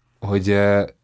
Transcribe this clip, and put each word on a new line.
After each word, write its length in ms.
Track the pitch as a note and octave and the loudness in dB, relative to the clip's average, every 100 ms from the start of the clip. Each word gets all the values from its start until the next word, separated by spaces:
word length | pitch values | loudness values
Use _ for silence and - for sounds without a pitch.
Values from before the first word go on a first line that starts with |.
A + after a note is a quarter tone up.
| _ _ | _ _
hogy, 300 | G2+ G2+ F#2+ | -4 -2 0
ö, 340 | G2+ G2+ G2+ - - | 2 2 2 -2 -8